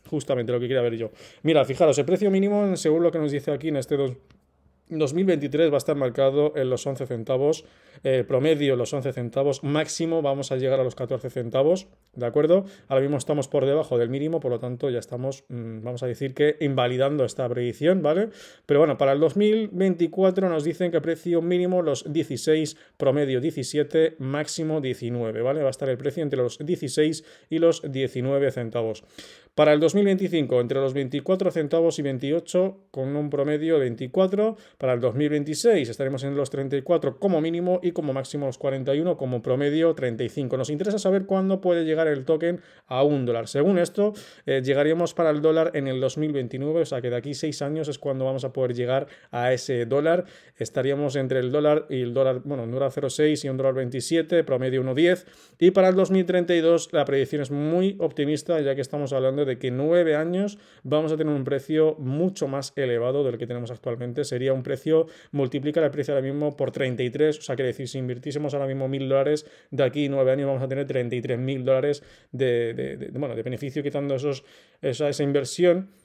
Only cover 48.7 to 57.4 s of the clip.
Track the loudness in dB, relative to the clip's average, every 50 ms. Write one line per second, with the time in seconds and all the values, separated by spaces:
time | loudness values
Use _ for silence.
48.7 | -2 -2 -2 0 0 0 -2 -4 -10 -20 -18 _ -4 -2 0 2 0 0 0 -2
49.7 | -2 -2 0 0 0 2 2 2 2 0 0 -4 -12 -20 -20 -20 _ -8 -8 -4
50.7 | -4 -2 0 0 0 0 -2 -2 -2 -2 -2 0 0 0 0 0 0 2 4 4
51.7 | 4 2 0 -2 -4 -4 -4 -2 0 2 2 2 0 -2 -4 -6 -6 -6 -6 -6
52.7 | -4 -2 -2 -2 -2 -4 -4 -4 0 2 2 2 2 0 -2 -4 -4 0 0 0
53.7 | 0 0 -2 -4 -4 -6 -4 0 0 0 2 2 2 2 2 2 0 0 0 0
54.7 | 0 0 -2 0 2 2 4 4 4 2 -2 -10 -20 -20 -20 _ _ _ 4 6
55.7 | 6 6 6 6 4 4 2 4 2 2 2 2 2 0 2 2 2 4 4 4
56.7 | 4 4 2 0 0 0 0 2 2 0 0 0 -2 -4